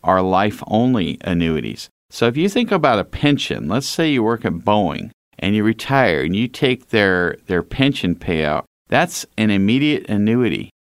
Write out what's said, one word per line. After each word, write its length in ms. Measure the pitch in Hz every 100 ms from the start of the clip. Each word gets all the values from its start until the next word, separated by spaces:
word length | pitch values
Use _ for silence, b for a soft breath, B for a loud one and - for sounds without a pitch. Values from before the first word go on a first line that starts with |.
are 200 | 92 92
life-only 960 | 92 92 104 104 - 107 123 123 85 -
annuities. 680 | - 87 82 78 57 - - _ _
So 160 | - 117
if 120 | 127
you 100 | 190
think 240 | 240 240
about 260 | 196 147 110
a 60 |
pension, 640 | 87 - 147 143 - 62 71
let's 180 | 110 139
say 240 | - 160
you 120 | 135
work 240 | 110 117 107
at 60 |
Boeing 580 | 85 - 104 92 69 - _ _ -
and 160 | 95
you 80 | 107
retire 600 | 107 113 - 135 120 76
and 120 | 71
you 140 | 95 120
take 400 | - 135 123 _
their, 500 | 113 101 90 87 - -
their 160 | 90
pension 540 | 82 - 135 135 92 85
payout, 480 | - 80 76 73 - _ _
that's 360 | 127 175 - - -
an 140 | 110
immediate 580 | 101 98 127 147 147 -
annuity. 600 | 101 104 117 117 73 - _